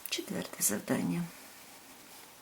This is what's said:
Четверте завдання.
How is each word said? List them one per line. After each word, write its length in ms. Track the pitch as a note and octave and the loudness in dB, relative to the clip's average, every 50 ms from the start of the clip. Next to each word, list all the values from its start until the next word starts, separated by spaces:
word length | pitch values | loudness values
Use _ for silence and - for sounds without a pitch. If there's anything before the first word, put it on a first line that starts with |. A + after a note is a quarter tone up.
| - - | -4 -2
Четверте 540 | - - - - F3+ - - - - - | -2 -2 0 0 0 -2 -2 -2 0 2
завдання. 600 | - - G#3 - - - - - - F3 E3+ F3 E3+ E3+ - - - - - - - - - - - - - - - - - - - - - - | 4 4 4 4 4 4 4 6 6 6 6 4 2 0 -2 -8 -14 -14 -14 -14 -14 -14 -16 -16 -16 -16 -16 -16 -16 -16 -16 -16 -16 -16 -16 -18